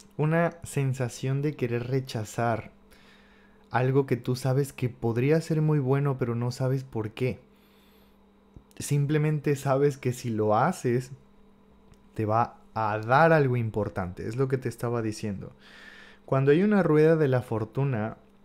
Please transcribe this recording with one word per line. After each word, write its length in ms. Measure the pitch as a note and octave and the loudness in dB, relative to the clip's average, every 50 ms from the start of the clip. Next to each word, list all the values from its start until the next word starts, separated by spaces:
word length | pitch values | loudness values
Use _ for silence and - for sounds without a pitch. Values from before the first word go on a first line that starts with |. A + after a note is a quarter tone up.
| - - - - | -20 -14 -6 -2
una 400 | D3 D#3 D#3+ E3+ E3+ D#3+ E3 - - | -2 0 2 2 0 0 -2 -6 -14
sensación 760 | - - C#3+ C#3 C3+ B2+ C3+ B2+ A2+ - - - C3 C3+ C#3 | -6 -4 -2 -2 -2 -2 -2 -4 -6 -6 -6 -4 -2 -2 0
de 160 | C#3+ D3+ C#3 | -2 -4 -2
querer 320 | - C3 A#2 A#2 A#2 A#2 B2 | -2 -4 -2 -2 -4 -4 -2
rechazar 840 | C3+ C3+ C3 - - A#2 G#2+ - - - A#2 A#2 A2+ G2+ - - - - _ _ - - - - - - - _ _ _ _ _ _ - - _ | -2 -2 -4 -4 -6 -8 -8 -6 -4 -2 0 0 0 -2 -6 -12 -20 -20 _ _ -20 -20 -20 -20 -20 -20 -20 _ _ _ _ _ _ -20 -18 _
algo 340 | - A#2 B2+ C3 C3 C#3 C3+ | -2 0 0 4 2 2 2
que 140 | C3+ C3 A#2 | 2 0 -2
tú 180 | - B2+ B2+ | 0 -4 -4
sabes 380 | C3 - C3 B2+ C3+ C#3+ C#3 - | -2 0 0 0 0 0 -2 -4
que 160 | - C3+ A#2+ | -4 -6 -6
podría 500 | - - - A#2 A2+ A#2+ B2+ C#3+ D#3 E3 | -4 -2 -2 -2 0 0 2 2 2 2
ser 220 | D#3+ - E3 D#3 D#3 | 2 0 -2 0 2
muy 160 | D#3 D3+ D3 | 2 2 2
bueno, 400 | C3 B2+ C#3 C#3 C#3+ C#3+ C3+ C3 | 2 2 0 2 0 -2 -2 -2
pero 160 | C3 A#2+ A#2 | -2 -2 -2
no 160 | A#2 A#2+ B2 | -2 -2 -4
sabes 340 | B2 - C3 B2+ C3 C3+ C3+ | -4 -2 -2 -2 -2 -2 -4
por 280 | - - A2+ G#2+ G#2+ - | -6 -6 -6 -6 -6 -4
qué. 280 | - B2+ B2+ F#2+ - - _ _ _ _ _ _ _ _ _ _ _ _ _ _ _ _ _ _ _ _ _ _ - - _ _ - | -4 -4 -4 -4 -6 -12 _ _ _ _ _ _ _ _ _ _ _ _ _ _ _ _ _ _ _ _ _ _ -20 -20 _ _ -12
Simplemente 760 | - - D3 C#3+ C#3+ C#3 D#3 D3+ D3+ D#3 D3+ D3 - D#3 C#3+ | -6 -2 0 0 0 2 0 2 2 2 0 0 0 0 -2
sabes 400 | C#3 - C#3 C3+ C3+ C#3+ D3 C#3+ | 0 0 0 2 4 4 2 2
que 160 | - - B2+ A#2+ | 0 -4 -4 -4
si 180 | - - A#2+ | -4 -6 -6
lo 260 | A2+ G#2+ G#2+ G#2+ G#2 | -2 0 2 2 4
haces, 560 | A2+ C3 E3+ F#3 - - B2+ A#2 B2+ B2+ - - - - _ - - - - _ _ _ _ - - _ - - _ _ - - | 4 2 2 0 -2 -2 -2 0 0 -2 -6 -12 -20 -20 _ -20 -20 -20 -20 _ _ _ _ -20 -20 _ -20 -20 _ _ -14 -6
te 100 | - A2 | -4 -2
va 340 | G#2 G#2+ A#2 A#2+ - - - - - - | 2 2 2 2 0 -4 -12 -20 -10 -6
a 240 | A2 A2 G#2 G#2+ A2 | -4 -2 -2 -2 -4
dar 340 | A2 A2+ B2+ C#3+ E3 E3 E3 | 0 2 4 6 6 6 6
algo 240 | D#3 C#3+ C3 B2 | 4 4 2 0
importante. 680 | B2 A2+ A2 G#2 G#2+ G2+ G#2 - G2+ F#2 F2+ F#2 - F#2 | 0 -2 -2 -2 -2 -2 -2 -4 -4 -6 -6 -8 -8 -8
Es 100 | G#2+ A2+ | -8 -4
lo 120 | C3 C3+ C3 | -2 -2 -2
que 100 | C3+ B2+ | -2 -2
te 100 | - A#2 | -4 -6
estaba 340 | - - - A#2+ A#2+ A#2+ A2+ | -8 -6 -6 -4 -4 -2 -4
diciendo. 500 | A2 G#2+ - - G#2+ G2 F#2+ - - - - - - - - - - - - - - - - - | -4 -6 -6 -6 -6 -6 -8 -10 -14 -18 -20 -20 -20 -20 -20 -20 -20 -20 -20 -20 -20 -20 -20 -6
Cuando 260 | - C#3 C3+ C3+ C#3 | -2 0 2 4 4
hay 120 | C#3+ E3 G3 | 4 4 4
una 200 | G#3+ G#3 G3 F3 | 4 4 4 4
rueda 340 | D#3 D3+ D3+ D3+ D#3+ E3 | 4 4 6 6 6 6
de 120 | D#3+ D3+ C3+ | 4 4 2
la 140 | B2+ B2 A#2+ | 2 0 0
fortuna 760 | - A#2 G#2+ A2 - - C3+ C#3 C#3+ C3 G#2+ G#2+ A2 - - - _ _ _ | -2 -4 -4 -4 -4 -2 -2 -2 0 0 -2 -2 -4 -6 -10 -18 _ _ _